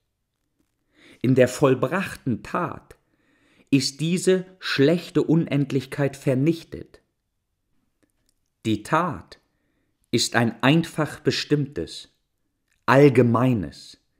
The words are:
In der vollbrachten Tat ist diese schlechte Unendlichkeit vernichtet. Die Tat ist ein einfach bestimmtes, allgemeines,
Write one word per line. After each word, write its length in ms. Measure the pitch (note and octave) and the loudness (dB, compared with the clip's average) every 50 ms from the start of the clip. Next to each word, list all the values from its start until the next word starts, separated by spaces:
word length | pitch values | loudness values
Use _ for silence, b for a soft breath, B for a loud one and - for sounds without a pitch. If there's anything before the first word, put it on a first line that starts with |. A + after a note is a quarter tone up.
| _ _ _ _ _ _ _ _ _ _ _ _ _ _ _ _ b b b b b b b b | _ _ _ _ _ _ _ _ _ _ _ _ _ _ _ _ b b b b b b b b
In 140 | b B2 C3 | b 2 4
der 140 | C3 B2 B2 | 4 4 4
vollbrachten 920 | - - D3 C3 C3 B2+ C3+ C3 D#3+ G3 F3+ - - - - C3+ A2+ G2 - | 2 2 2 2 2 2 0 -4 -4 -4 -6 -6 -10 -10 -6 -6 -6 -6 -6
Tat 540 | - - F3+ F3 C3 - - - - - _ _ _ _ _ _ _ _ _ _ _ _ _ _ - | -8 -6 -6 -6 -6 -8 -12 -18 -20 -20 _ _ _ _ _ _ _ _ _ _ _ _ _ _ 0
ist 300 | - C3+ C3 - - - | 0 0 0 0 -6 -6
diese 460 | D#3 E3 F3+ F3+ - F#3 F#3 F#3 F#3 - - - | -4 -2 -2 -2 2 2 0 0 0 -6 -16 -14
schlechte 640 | - - - - C3+ D3 E3+ F3 - - - D#3 - | -8 -4 0 2 2 2 2 0 -2 -4 -2 -2 0
Unendlichkeit 960 | - E3 E3 E3 - C3 C#3+ C#3 C#3 C#3 C3+ - - - - C#3+ C3+ C#3 | 2 2 2 0 0 -2 -2 -2 -2 -4 -6 -6 -6 -6 -4 -4 -4 -4
vernichtet. 840 | - - D3 C3 C3 C#3 D#3+ E3 E3 - - - E2 - - _ - _ _ _ _ _ _ _ _ _ _ _ _ _ _ _ _ _ _ _ _ _ _ _ _ _ _ _ _ _ _ _ _ - | -6 -4 -2 0 0 0 0 -2 -2 -6 -14 -14 -16 -16 -16 _ -20 _ _ _ _ _ _ _ _ _ _ _ _ _ _ _ _ _ _ _ _ _ _ _ _ _ _ _ _ _ _ _ _ -4
Die 180 | A2+ A2 G#2 - | -2 -2 -2 -2
Tat 580 | - - D#3+ F3 F3 B2 E2 - - - _ _ _ _ _ _ _ _ _ _ _ _ _ _ _ | -2 -2 -2 -2 -2 -6 -10 -14 -20 -20 _ _ _ _ _ _ _ _ _ _ _ _ _ _ _
ist 260 | - A#2 - - - | -2 -2 -2 0 0
ein 260 | A#2 A#2+ A#2 A2 - - | 0 0 0 -2 0 2
einfach 580 | C3+ D#3 E3+ D#3+ - - - D3+ - - - | 2 2 2 2 -2 -4 -6 -6 -6 -6 -8
bestimmtes, 920 | - A2 - - - - D3+ D3 C#3 - - E2+ D#2+ - - - - _ _ _ _ _ _ _ _ _ _ _ _ _ _ _ _ | -4 -4 -4 -4 -2 -2 -2 -2 -2 -4 -6 -8 -10 -10 -12 -18 -20 _ _ _ _ _ _ _ _ _ _ _ _ _ _ _ _
allgemeines, 1120 | - B2 C#3 D3 C#3+ B2 B2+ A#2+ A#2+ A2+ A2+ B2+ C3 B2 G#2+ D#2+ C#2 - - - - - _ _ _ _ _ | 2 4 6 6 6 6 6 4 4 2 0 0 0 0 -2 -4 -6 -10 -16 -20 -20 -20 _ _ _ _ _